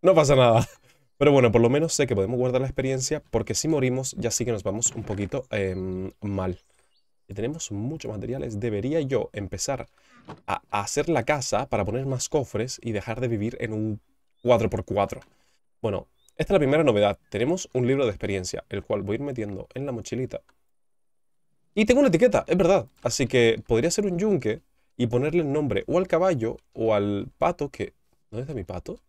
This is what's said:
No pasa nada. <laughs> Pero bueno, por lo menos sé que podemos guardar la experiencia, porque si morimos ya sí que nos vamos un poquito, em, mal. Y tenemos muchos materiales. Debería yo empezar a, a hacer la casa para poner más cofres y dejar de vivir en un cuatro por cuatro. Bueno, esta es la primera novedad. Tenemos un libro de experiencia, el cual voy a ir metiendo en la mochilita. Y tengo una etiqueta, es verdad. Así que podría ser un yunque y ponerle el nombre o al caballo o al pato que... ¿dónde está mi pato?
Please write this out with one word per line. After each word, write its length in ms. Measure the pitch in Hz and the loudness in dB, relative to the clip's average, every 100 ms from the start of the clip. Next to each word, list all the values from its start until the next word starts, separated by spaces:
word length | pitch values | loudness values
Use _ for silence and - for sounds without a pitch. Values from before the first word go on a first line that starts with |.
No 120 | 175 | 6
pasa 220 | 165 143 139 | 6 6 6
nada. 320 | 123 113 - | 8 6 2
<laughs> 220 | - _ _ _ _ | -6 _ _ _ _
Pero 120 | 143 | 6
bueno, 200 | 139 120 | 8 6
por 80 | 117 | 6
lo 80 | 117 | 4
menos 240 | 139 160 | 4 0
sé 140 | - 131 | 0 0
que 80 | |
podemos 240 | 110 95 123 | 0 0 0
guardar 240 | 127 127 | 0 0
la 40 | 135 | -2
experiencia, 560 | 135 131 131 127 151 _ | -2 -2 -2 -4 -6 _
porque 240 | - - | -4 -2
si 140 | - 156 | -2 0
morimos 440 | 151 131 127 135 | 2 2 0 -4
ya 180 | - 113 | -4 -4
sí 160 | - 120 | -2 -2
que 60 | |
nos 100 | 110 | -2
vamos 300 | 98 104 117 | -4 -2 -4
un 100 | - | -6
poquito, 400 | 104 98 101 139 - | -8 -6 -4 -6 -6
em, 640 | 110 95 92 92 92 95 _ | -4 -4 -4 -6 -6 -8 _
mal. 380 | 104 98 92 92 _ _ _ _ _ _ _ | -6 -2 -4 -6 _ _ _ _ _ _ _
Y 60 | |
tenemos 360 | 98 117 160 - | -8 -6 -6 -8
muchos 380 | 101 117 160 - | -6 -6 -6 -8
materiales. 480 | 104 104 131 139 107 | -8 -6 -6 -6 -4
Debería 440 | 117 104 113 165 | -4 -2 -2 -2
yo 260 | 139 123 - | 0 -2 -2
empezar 520 | - 98 92 - 135 - _ _ - - - - | -8 -8 -6 -6 -6 -8 _ _ -20 -20 -20 -8
a, 160 | - _ | -8 _
a 100 | 104 | -6
hacer 300 | 104 - 151 | -2 -2 0
la 140 | 151 | 0
casa 440 | 117 151 - 104 131 | 2 0 0 -2 0
para 160 | 107 | -2
poner 220 | 101 117 135 | -2 -4 -4
más 240 | 127 - | -4 -2
cofres 500 | 151 127 104 123 - | -2 -2 -4 -6 -6
y 100 | 117 | -6
dejar 280 | 107 95 113 | -6 -6 -4
de 80 | 123 | -2
vivir 300 | 113 104 120 | -2 -2 -4
en 140 | 117 | -6
un 260 | 110 110 107 _ _ _ _ | -4 -4 -4 _ _ _ _
cuatro 280 | 120 120 110 | 2 4 4
por 160 | 95 - | -2 -2
cuatro. 340 | 101 98 - - _ _ _ _ _ | -2 -2 -4 -14 _ _ _ _ _
Bueno, 260 | 226 - - _ _ - | -4 -4 -8 _ _ -8
esta 160 | 160 | 2
es 0 | |
la 40 | 196 | 4
primera 260 | 139 147 | 4 4
novedad. 340 | 147 104 101 101 _ | 4 4 4 2 _
Tenemos 380 | 101 123 180 - | -2 -2 -2 -4
un 120 | 127 123 | -2 0
libro 180 | 139 | 2
de 80 | 127 | 0
experiencia, 520 | 95 98 98 92 92 - | -2 -4 -4 -4 -10 -8
el 120 | 101 | -10
cual 200 | - 107 | -4 -4
voy 120 | 98 | -2
a 20 | 110 | -4
ir 60 | |
metiendo 460 | 143 123 104 95 - | -4 -6 -6 -8 -10
en 100 | 127 | -8
la 80 | 139 | -6
mochilita. 480 | 120 - 120 131 - _ _ _ _ _ _ _ _ _ _ _ _ _ | -8 -6 -6 -6 -8 _ _ _ _ _ _ _ _ _ _ _ _ _
Y 100 | - | -2
tengo 160 | 214 247 | 4 6
una 80 | 277 | 6
etiqueta, 360 | 170 240 - - | 4 4 2 0
es 80 | 180 | 0
verdad. 320 | 165 190 - _ | 4 2 0 _
Así 240 | 123 - 127 | -6 -2 0
que 360 | 127 117 110 - | 4 4 2 0
podría 240 | 117 151 | 0 2
ser 160 | - 208 | 0 -2
un 120 | 175 | -2
yunque 440 | 214 180 110 123 _ _ _ - | 0 0 0 -4 _ _ _ -4
y 100 | 120 | 0
ponerle 360 | 123 143 170 | 0 0 0
el 100 | 147 | 0
nombre 320 | 143 143 98 - | 0 0 -2 0
o 120 | 156 | -2
al 100 | 185 | 2
caballo 480 | 165 185 151 110 - _ | 2 2 0 -2 -6 _
o 220 | - 113 | -2 2
al 340 | 104 101 101 - _ | 2 2 -2 -6 _
pato 320 | 156 175 143 | -2 0 -6
que... 240 | - 98 _ _ _ _ | -6 -10 _ _ _ _
¿dónde 120 | 107 | -12
está 120 | 135 | -8
mi 100 | 135 | -10
pato? 360 | 90 90 - 220 | -8 -10 -12 -16